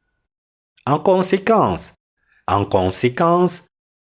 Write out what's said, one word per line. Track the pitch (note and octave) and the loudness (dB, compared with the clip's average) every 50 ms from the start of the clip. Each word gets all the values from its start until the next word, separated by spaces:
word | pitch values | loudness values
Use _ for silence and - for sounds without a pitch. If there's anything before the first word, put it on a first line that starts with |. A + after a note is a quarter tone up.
| _ _ _ _ _ _ _ _ _ _ _ _ _ _ _ _ _ | _ _ _ _ _ _ _ _ _ _ _ _ _ _ _ _ _
En | - - D#3 | -4 -4 0
conséquence, | - G3+ F#3 F#3+ F#3 F#3+ - F#3+ F#3+ A#3+ A3+ G#3 D3 G#2 - - - - - _ _ _ _ _ _ _ _ _ _ | 2 2 2 2 2 0 -2 -2 0 0 2 2 2 0 -2 -4 -8 -16 -20 _ _ _ _ _ _ _ _ _ _
en | - G2+ G2+ G2 | -2 -2 -2 0
conséquence, | - - G2 F#2 F#2+ F#2 - - B2 B2+ - F3 E3 E3+ F3 F3+ F3 E3+ - - _ _ _ _ _ _ _ | 0 0 0 0 0 -2 -2 -2 -2 -2 0 0 2 2 2 2 0 -2 -6 -16 _ _ _ _ _ _ _